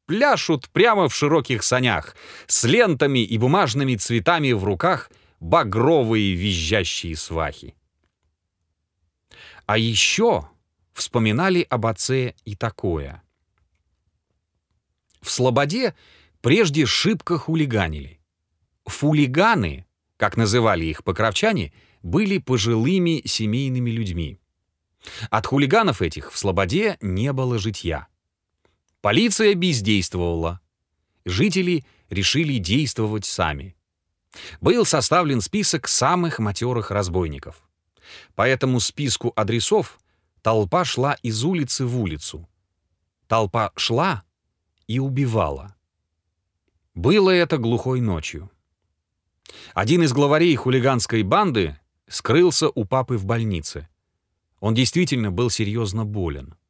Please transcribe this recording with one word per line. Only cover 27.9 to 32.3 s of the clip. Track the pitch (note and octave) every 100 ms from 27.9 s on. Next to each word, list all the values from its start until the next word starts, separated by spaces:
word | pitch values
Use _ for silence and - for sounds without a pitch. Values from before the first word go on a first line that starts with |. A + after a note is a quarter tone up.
| D2+ - _ _ _ _ _ _ _ _ _
Полиция | G2+ B2 A#3 G3 G#3+ G3
бездействовала. | F3+ C3 G2+ G#2 F2+ F2+ F2 E2+ E2 F2+ _ _ _ _ _ _
Жители | F2+ F2+ G3+ F#3+ F3+ E3 - _ _
решили | F#2+ F#2+